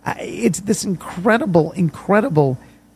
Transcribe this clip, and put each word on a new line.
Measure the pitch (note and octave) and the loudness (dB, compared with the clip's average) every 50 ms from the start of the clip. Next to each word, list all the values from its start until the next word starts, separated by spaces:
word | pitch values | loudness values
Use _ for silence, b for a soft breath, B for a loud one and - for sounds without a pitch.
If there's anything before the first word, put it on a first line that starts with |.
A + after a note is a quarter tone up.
| - | -8
Uh, | - - - | -8 -8 -8
it's | - - - - A#3 A3 D#3+ - | -8 -10 -4 0 0 0 0 0
this | G3+ G#3 G#3+ - - | -2 -2 -2 -2 -2
incredible, | G3 F3+ - - - - F3+ F3 A3+ G#3+ A#3 D#4+ G3+ E3+ E3+ D3+ E3 | -4 -6 -6 -8 -12 -8 -2 0 2 2 2 2 2 2 2 2 2
incredible, | - F#3 F3 D3+ - - - - G3 G#3+ G#3 C#4 D#3 D3+ C#3+ C3+ B2 - B B B B B B _ | 0 -2 -2 -2 -2 -4 -2 2 2 2 2 2 2 2 2 2 0 -4 B B B B B B _